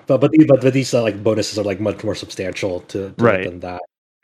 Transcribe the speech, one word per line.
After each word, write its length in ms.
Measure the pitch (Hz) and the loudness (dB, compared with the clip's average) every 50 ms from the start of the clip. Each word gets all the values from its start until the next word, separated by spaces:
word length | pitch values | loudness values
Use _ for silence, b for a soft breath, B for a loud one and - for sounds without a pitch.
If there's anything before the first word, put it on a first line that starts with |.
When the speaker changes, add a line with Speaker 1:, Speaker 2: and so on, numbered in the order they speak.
| _ | _
Speaker 1:
but, 140 | - 135 123 | 0 0 2
but, 120 | - 147 - 156 156 123 | 2 4 6 6 6 6
but, 120 | 135 123 | 6 4
but 120 | 127 131 123 | 4 2 2
these, 180 | 135 127 - - | 2 -2 0 0
uh, 100 | 120 117 | 0 0
like, 220 | 110 101 101 104 | 0 -2 -2 -2
bonuses 340 | 113 110 107 101 - - 107 | 0 0 0 -2 -4 -4 -4
are, 60 | 98 | -2
like, 160 | 101 95 92 | -2 -2 -2
much 240 | 107 104 92 - - | -2 -4 -4 -4 -6
more 100 | 104 92 | -6 -6
substantial 640 | - - - - - 95 92 87 - - 98 90 90 | -6 -8 -14 -10 -8 -8 -8 -6 -6 -6 -4 -6 -6
to, 180 | - - - 101 | -10 -8 -8 -8
to 80 | 98 | -8
it 80 | 98 92 - | -8 -4 2
Speaker 2:
Right. 260 | 117 117 101 92 92 | 2 2 2 2 -2
Speaker 1:
than 160 | 92 87 90 | -6 -8 -10
that. 200 | 92 90 90 87 87 - _ _ _ _ _ _ | -12 -12 -12 -12 -14 -18 _ _ _ _ _ _